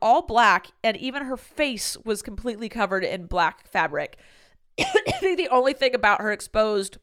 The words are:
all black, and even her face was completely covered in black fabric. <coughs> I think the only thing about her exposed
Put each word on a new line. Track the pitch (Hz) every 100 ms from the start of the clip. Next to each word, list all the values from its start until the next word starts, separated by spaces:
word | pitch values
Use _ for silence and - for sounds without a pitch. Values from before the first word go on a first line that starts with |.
all | 220 294
black, | 349 226 220 175 - _
and | 226 202
even | 262 277
her | 262 254
face | - - 294 214 - -
was | 220 208
completely | - 196 233 214 220
covered | 233 196 190
in | 175 185 175
black | 180 160 - _
fabric. | 190 160 143 147 - - _ _
<coughs> | _ _ -
I | 762 762 831 762
think | 381 370
the | 330
only | 247 269
thing | 269 262
about | 240 208 202
her | 214
exposed | 202 - 220 220 208 190 -